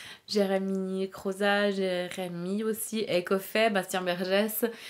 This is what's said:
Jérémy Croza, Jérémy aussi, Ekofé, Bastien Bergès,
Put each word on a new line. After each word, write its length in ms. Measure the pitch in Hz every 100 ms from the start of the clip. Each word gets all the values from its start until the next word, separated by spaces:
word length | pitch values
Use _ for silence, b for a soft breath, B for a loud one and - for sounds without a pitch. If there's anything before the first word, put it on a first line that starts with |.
| B B -
Jérémy 800 | 214 196 190 190 190 185 190 190
Croza, 640 | - 196 190 202 202 208
Jérémy 920 | 196 185 180 180 185 180 175 180 202
aussi, 420 | 220 214 - 220 -
Ekofé, 640 | 175 175 190 - 214 226
Bastien 320 | 196 185 185
Bergès, 640 | 180 175 185 196 214 - 233 B